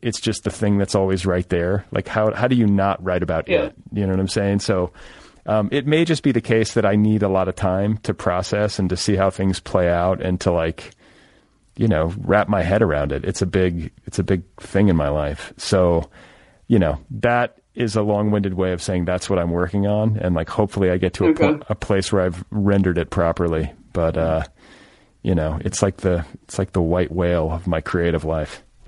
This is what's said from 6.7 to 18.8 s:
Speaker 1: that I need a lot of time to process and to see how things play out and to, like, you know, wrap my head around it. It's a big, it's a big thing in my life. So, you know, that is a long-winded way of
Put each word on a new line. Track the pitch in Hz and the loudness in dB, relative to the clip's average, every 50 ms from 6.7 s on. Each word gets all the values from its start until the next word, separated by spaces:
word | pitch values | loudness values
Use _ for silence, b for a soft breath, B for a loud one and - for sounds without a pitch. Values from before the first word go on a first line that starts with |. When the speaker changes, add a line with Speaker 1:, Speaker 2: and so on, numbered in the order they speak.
| - | 0
Speaker 1:
that | 117 104 | 0 2
I | 98 101 104 | 2 4 4
need | 107 107 107 107 104 | 4 4 2 2 2
a | 98 | 2
lot | 95 95 92 92 | 2 2 0 -2
of | 87 | -2
time | - - 92 92 95 101 104 110 107 - | -2 -2 0 0 0 0 -2 -2 -2 -4
to | - 98 | -6 -6
process | - - 95 90 90 92 - - 104 104 104 - - | -4 -2 -2 -2 -2 -2 -2 -2 0 0 -2 -2 -2
and | 95 87 | -2 -2
to | 90 87 | -2 -2
see | - - 101 | -2 0 0
how | 95 95 95 | 2 2 0
things | - - 98 95 92 - | 0 0 0 0 -2 -2
play | - - - 95 90 87 | -4 -2 0 2 2 2
out | 87 85 87 92 95 - | 2 2 2 0 0 0
and | - 92 90 90 | -2 -2 -2 0
to, | - 95 | 0 0
like, | 87 85 82 82 82 - - - - b b b b b b b b b b b b b b b _ - | 0 0 0 -2 -4 -6 -10 -20 -20 b b b b b b b b b b b b b b b _ -2
you | 110 113 | 0 2
know, | 92 78 80 82 92 104 92 | 2 2 2 0 -2 -4 0
wrap | - - 214 - - | 2 4 4 4 2
my | 104 95 | 0 0
head | 82 85 98 - 113 | 2 2 2 2 2
around | 85 73 73 73 71 71 | 2 2 0 0 -2 -4
it. | 69 - | -4 -4
It's | 90 - - | -4 -4 -2
a | 95 87 | -2 0
big, | 87 95 92 92 85 85 78 - - _ _ | 2 2 2 2 0 -2 -6 -8 -12 _ _
it's | - - - | -8 -6 -4
a | 90 | -2
big | - 98 90 - - _ - | 0 0 -2 -2 -6 _ -20
thing | - - - 98 104 101 | -10 -4 0 2 4 4
in | 85 80 | 4 4
my | 73 71 | 2 0
life. | 73 76 73 71 73 - - - - - | 0 -2 -2 -4 -6 -8 -10 -16 -16 -14
So, | - - 104 95 90 87 85 82 80 - b b b b b b b b b b b b | -4 0 2 2 4 4 2 2 0 -4 b b b b b b b b b b b b
you | 120 107 | 2 2
know, | 87 78 69 71 - - 127 107 | 4 2 0 -4 -8 -12 -6 -2
that | 113 120 120 120 120 - - _ _ _ _ | 0 0 2 2 0 -2 -4 _ _ _ _
is | - 120 110 101 | -4 -4 -2 0
a | 110 | 0
long-winded | 104 104 104 101 107 107 104 104 98 98 92 | 0 2 0 0 2 2 0 0 0 0 -2
way | 90 92 92 90 | -2 0 0 -2
of | 82 | -2